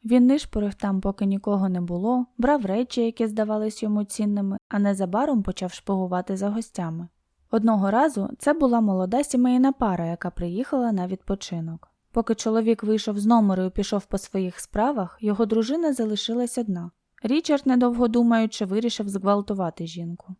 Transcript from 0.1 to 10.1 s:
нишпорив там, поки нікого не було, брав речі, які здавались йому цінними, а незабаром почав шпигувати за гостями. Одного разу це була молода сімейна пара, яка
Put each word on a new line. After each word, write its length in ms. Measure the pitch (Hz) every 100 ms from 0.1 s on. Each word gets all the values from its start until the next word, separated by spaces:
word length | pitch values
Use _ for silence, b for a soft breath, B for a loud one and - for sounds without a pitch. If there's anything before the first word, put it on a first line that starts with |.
| 247 247
нишпорив 460 | 285 - 220 208
там, 280 | 196 202 190
поки 240 | 196 196 196
нікого 440 | 196 208 202 190
не 120 | 180
було, 440 | 175 175 208 254 247 -
брав 280 | 247 294 202
речі, 360 | 196 247 -
які 260 | 226 226 220
здавались 560 | 214 214 214 214 214
йому 200 | 214 208
цінними, 540 | 202 - 208 202 196 196 _
а 100 | 208
незабаром 640 | 202 190 190 196 285 254
почав 300 | 196 185 180
шпигувати 640 | - - 190 185 180 180 190
за 120 | 202
гостями. 580 | 214 226 - 170 160 175 _ _ _ _
Одного 400 | 226 220 214 196
разу 380 | 220 302 254 190 -
це 160 | -
була 280 | 311 269 233
молода 420 | 214 190 185 233
сімейна 480 | 294 254 247 254 262
пара, 340 | 269 226 180
яка 240 | 170